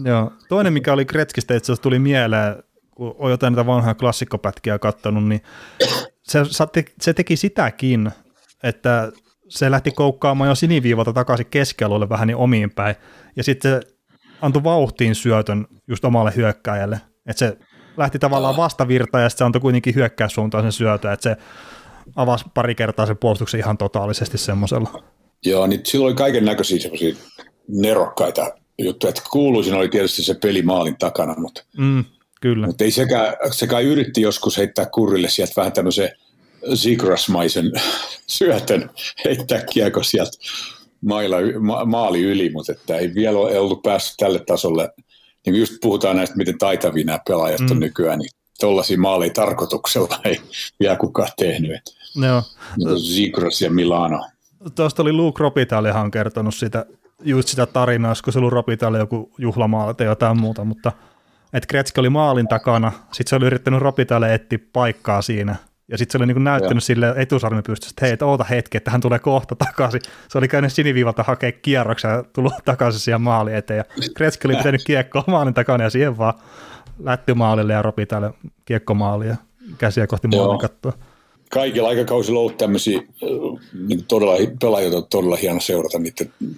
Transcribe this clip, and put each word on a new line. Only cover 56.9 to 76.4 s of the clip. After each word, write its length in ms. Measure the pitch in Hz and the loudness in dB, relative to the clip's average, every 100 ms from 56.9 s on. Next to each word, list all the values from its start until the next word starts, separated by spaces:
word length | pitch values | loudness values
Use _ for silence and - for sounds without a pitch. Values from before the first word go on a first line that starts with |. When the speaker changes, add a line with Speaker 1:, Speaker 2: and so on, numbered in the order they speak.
| _ _ _ | _ _ _
Speaker 1:
just 240 | 151 131 127 | 0 0 0
sitä 180 | 131 120 | 0 0
tarinaa, 480 | 127 123 117 117 113 | 0 2 2 0 -2
kun 100 | - | -2
se 60 | 131 | 0
Luke 140 | 120 123 | 2 2
Robitaille 420 | 117 113 117 110 | 0 -2 0 0
joku 340 | 107 117 107 - | -2 -4 -8 -6
juhlamaali 560 | 120 110 110 110 107 | -4 0 0 0 -2
tai 140 | 117 113 | -2 -2
jotain 320 | 107 117 113 | 2 2 2
muuta, 240 | 110 110 | 0 -2
mutta 280 | 107 110 120 - - _ _ _ _ | -6 -4 -6 -6 -10 _ _ _ _
et 120 | 127 - | -8 -2
Gretzky 340 | 143 135 - | -2 -2 0
oli 100 | 127 | 2
maalin 380 | 147 151 127 113 | 4 2 2 2
takana, 440 | 113 - 117 113 - - | 0 2 2 2 -2 -8
sit 160 | - 120 | -8 0
se 80 | 135 | 2
oli 100 | 127 | 2
yrittänyt 340 | 123 - 131 | 2 2 2
Robitaille 520 | 135 135 123 120 113 | 2 2 2 2 2
etsiä 260 | 113 - 113 - | 0 -2 -6 -4
paikkaa 480 | 123 120 - - 101 | 0 0 -2 -2 -2
siinä, 340 | 101 107 101 98 - _ - | 0 -2 -4 -6 -10 _ -8
ja 60 | 113 | -4
sit 140 | 120 | -2
se 60 | 131 | 0
oli 80 | 123 | 2
niinku 140 | 123 | 2
näyttänyt 360 | 139 143 - 117 | 2 2 2 2
Speaker 3:
Joo. 60 | |
Speaker 1:
sille 320 | - 117 120 123 | 2 2 2 2
etusarmen 460 | 131 131 110 110 | 0 0 0 -2
pystyssä, 280 | 107 107 - | -4 -6 -10
että 120 | - 131 | -2 0
hei, 80 | |
et 80 | 113 | 2
oota 220 | 143 139 | 2 2
hetki, 340 | - 123 - - | 0 -2 -2 -4
että 140 | - | -2
hän 100 | 123 | 0
tulee 180 | 120 120 | 2 0
kohta 360 | 143 135 - 123 | 2 0 0 -4
takaisin. 460 | - - 127 120 - - - | -4 -2 -2 -2 -8 -16 -6
Se 80 | 135 | -2
oli 100 | 135 | 0
käynyt 260 | 143 139 | 2 0
siniviivalta 500 | 143 147 127 120 110 | 0 2 2 2 0
hakee 280 | 120 127 - | -2 -2 -4
kierroksen 600 | - - 135 110 113 110 | -4 -2 0 0 -2 -2
ja 120 | 117 - | -4 -4
tullut 200 | - 127 - - | -2 -2 -2 -2
takaisin 340 | 127 120 107 | 0 0 0
siihen 200 | - 117 | 0 0
maalin 340 | 120 113 107 107 | 2 0 0 -4
eteen. 220 | - 107 | -4 -6
Ja 60 | - - - - | -6 -8 -8 -2
Gretzky 320 | 156 - 135 | -2 0 0
oli 80 | 131 | 0
pitänyt 280 | 139 135 | 2 0
kiekkoa 400 | - 143 127 139 139 | 0 -2 0 -4 0
maalin 260 | 175 135 | 0 2
takana 300 | 120 120 123 | 0 2 2
ja 60 | 113 | 2
siihen 280 | 127 147 113 | 2 0 0
vaan 160 | 113 113 | -2 -2